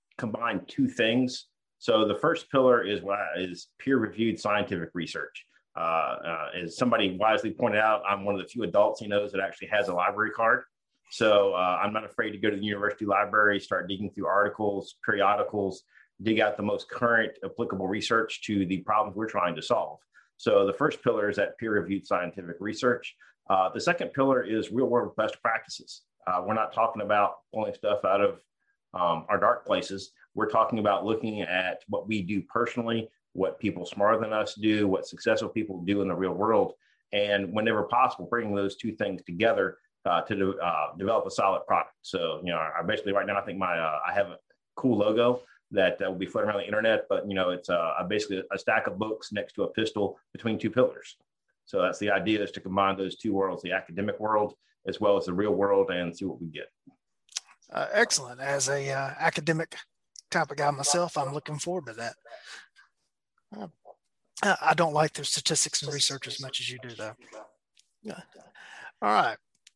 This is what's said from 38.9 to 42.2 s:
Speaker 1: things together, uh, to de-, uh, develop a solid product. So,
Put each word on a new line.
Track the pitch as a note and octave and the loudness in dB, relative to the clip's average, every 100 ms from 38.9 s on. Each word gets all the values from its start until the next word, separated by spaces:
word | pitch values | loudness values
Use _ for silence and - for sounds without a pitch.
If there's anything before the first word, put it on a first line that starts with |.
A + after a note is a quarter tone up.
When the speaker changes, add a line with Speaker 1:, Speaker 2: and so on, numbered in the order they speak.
Speaker 1:
things | G#2+ G2+ F2+ | -4 -4 -4
together, | - E2+ A2+ G2+ F#2 - _ _ | -8 2 2 4 0 -2 _ _
uh, | F#2+ E2+ | 0 0
to | - G#2 | 0 0
de-, | G2 F#2 | 0 0
uh, | F2 D#2+ D2+ E2 | -2 0 -2 -2
develop | G2 G#2+ F#2+ | 0 0 0
a | |
solid | - G2 F#2 - | 0 2 2 2
product. | F2+ - _ | 0 0 _
So, | - F#2 | -8 -4